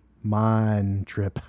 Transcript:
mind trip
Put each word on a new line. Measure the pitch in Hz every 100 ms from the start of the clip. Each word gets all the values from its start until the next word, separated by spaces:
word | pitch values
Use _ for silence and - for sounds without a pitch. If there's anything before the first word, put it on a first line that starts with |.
| _ _
mind | 107 104 110 110 110 104 98 98 -
trip | - 98 -